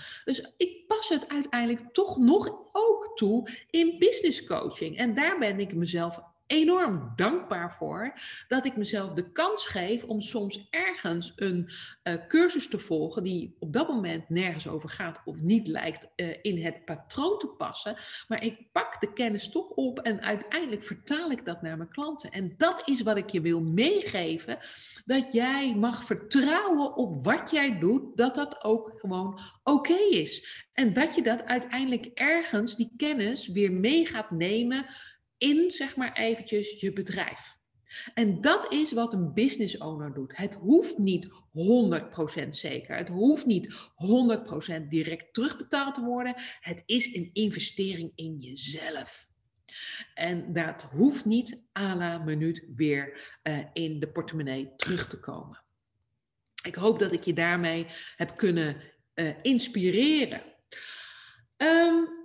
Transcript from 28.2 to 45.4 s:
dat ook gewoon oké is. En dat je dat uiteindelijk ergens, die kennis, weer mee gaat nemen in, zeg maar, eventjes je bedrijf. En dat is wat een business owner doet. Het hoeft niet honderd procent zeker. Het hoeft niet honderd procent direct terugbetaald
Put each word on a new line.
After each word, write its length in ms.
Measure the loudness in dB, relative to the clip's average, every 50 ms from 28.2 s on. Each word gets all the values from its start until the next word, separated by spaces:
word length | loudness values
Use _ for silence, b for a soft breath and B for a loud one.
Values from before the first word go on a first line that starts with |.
| 2 2 2
dat 300 | 0 -4 -4 -6 -4 0
ook 280 | 2 2 2 0 -4 -12 -10
gewoon 380 | -6 -4 -4 -2 -4 -4 -6 B B B B B
oké 360 | 2 4 4 4 4 4 4 6 6 6
is. 560 | 6 4 2 0 -4 -10 -10 -14 -16 -18 -20 _
En 200 | _ 2 2 4
dat 220 | 4 4 2 2 2
je 80 | 2
dat 220 | 2 2 2 0 0
uiteindelijk 640 | -2 -2 -2 -2 -4 -4 -2 0 0 -2 -2 -4 -6 -4
ergens, 600 | 0 2 2 2 2 0 0 0 0 0 0 -2
die 160 | -2 -4 -4 -2
kennis, 520 | -2 -2 0 0 0 0 0 -2 -4 -6 -4
weer 240 | 0 2 2 2
mee 340 | 2 2 4 4 4 4 4
gaat 240 | 2 -2 -6 -6 -4
nemen 560 | -2 -2 0 0 2 2 0 0 0 -2 -4 B B B B B B B _ _ _ 2
in, 320 | 4 4 6 6 4 2
zeg 260 | 0 -4 -6 -6 -4
maar, 160 | -4 -4 -4
eventjes 680 | -2 -2 0 0 0 -2 -2 -2 -2 0 0 -2 -6 -4
je 120 | -4 -4
bedrijf. 640 | -4 -4 -6 -4 -4 -4 -4 -4 -6 -10 -14 -20 -20 _ _ _ _ _ B B B B B B B
En 260 | 2 2 2 2 4
dat 320 | 4 4 4 4 2 0
is 200 | 0 0 0 2
wat 200 | 0 0 0 0
een 220 | 0 0 -2 0 2
business 440 | 2 2 2 2 0 -2 -4 -4 -6
owner 360 | -8 -8 -8 -8 -8 -8 -8
doet. 220 | -8 -8 -8 -8
Het 180 | -6 -6 -6 -6
hoeft 440 | -2 4 6 8 8 6 4 0 0
niet 300 | 2 2 2 0 -2 B B B B _
honderd 600 | -6 0 4 6 6 6 6 4 2 0 -2 -4
procent 460 | -6 -4 -4 -4 -4 -6 -8 -6 -8
zeker. 400 | -8 -8 -6 -6 -8 -8 -8 -6
Het 120 | -6 -6 -4
hoeft 380 | 0 4 6 6 6 4 4
niet 280 | 2 2 2 0 B B B B B _
honderd 480 | -4 2 4 6 6 6 4 4 2
procent 480 | -2 -6 -8 -8 -6 -6 -6 -8 -4 -2
direct 440 | -2 -2 -2 -2 -6 -10 -10 _ -4
terugbetaald 600 | -2